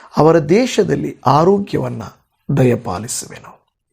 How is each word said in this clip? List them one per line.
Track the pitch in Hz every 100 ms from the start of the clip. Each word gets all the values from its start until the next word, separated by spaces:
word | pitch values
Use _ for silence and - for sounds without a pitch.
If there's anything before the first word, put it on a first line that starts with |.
| - -
ಅವರ | 151 165
ದೇಶದಲ್ಲಿ | 147 196 254 - 170 143 151 - -
ಆರೋಗ್ಯವನ್ನ | 143 170 202 202 143 127 117 101 - _ _ - 139
ದಯಪಾಲಿಸುವೆನು." | 127 117 - 90 113 - - - - - _ _ _